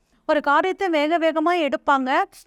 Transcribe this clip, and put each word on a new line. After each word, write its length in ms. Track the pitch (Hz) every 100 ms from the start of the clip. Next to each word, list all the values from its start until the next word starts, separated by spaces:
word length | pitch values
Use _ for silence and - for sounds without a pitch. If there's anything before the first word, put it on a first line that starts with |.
| _ _ -
ஒரு 140 | 302
காரியத்தை 480 | 294 294 370 370 392
வேக 300 | 311 302 339
வேகமா 500 | 320 311 311 359 285
எடுப்பாங்க, 540 | 311 - 269 254 302 392 -